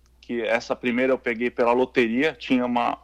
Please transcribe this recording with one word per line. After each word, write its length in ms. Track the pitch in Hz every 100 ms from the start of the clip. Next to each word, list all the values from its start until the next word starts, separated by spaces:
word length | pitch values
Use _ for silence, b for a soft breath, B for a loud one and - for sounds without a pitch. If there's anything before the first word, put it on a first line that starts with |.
| _ _
que 220 | - 120
essa 340 | 107 113 - 127
primeira 380 | 123 120 131
eu 40 | 127
peguei 300 | - 113 123
pela 240 | - 120
loteria, 640 | 123 127 - 117 117 156 147
tinha 280 | - 131 123
uma, 320 | 120 120 -